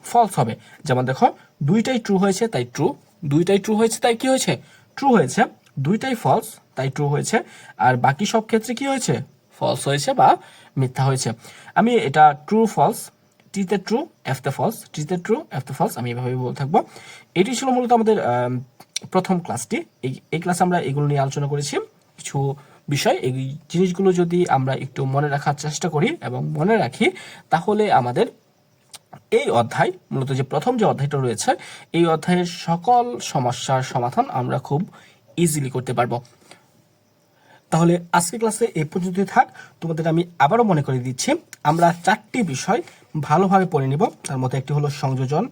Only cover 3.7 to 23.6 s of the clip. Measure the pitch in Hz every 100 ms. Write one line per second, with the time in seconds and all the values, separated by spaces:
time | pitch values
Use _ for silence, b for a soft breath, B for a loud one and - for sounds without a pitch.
3.7 | 214 226 - 247 233 262 262 262 131 b
4.7 | b b - 277 233 139 - 247 - _
5.7 | - 135 214 262 254 135 165 - - _
6.7 | - 135 135 147 143 - 175 - B B
7.7 | B 98 127 131 143 202 233 220 220 220
8.7 | 240 277 269 - 120 131 _ _ _ 131
9.7 | 131 - 143 - 262 269 339 B B B
10.7 | - 131 - 135 135 123 113 B B B
11.7 | - 220 240 - 147 156 143 - 214 220
12.7 | - 147 240 - _ _ _ _ 190 185
13.7 | 202 - 226 330 _ - 135 143 139 175
14.7 | 233 - - 151 180 175 240 330 - -
15.7 | 135 185 - 123 120 127 127 127 131 139
16.7 | 202 - B B B B - 196 247 262
17.7 | 247 240 240 220 208 131 123 123 127 131
18.7 | _ - - - 190 180 180 170 135 -
19.7 | 247 339 _ 131 131 _ 160 180 175 180
20.7 | 180 156 139 147 143 135 147 143 143 147
21.7 | - - _ _ _ - 143 139 139 B
22.7 | B - 143 220 349 131 131 131 143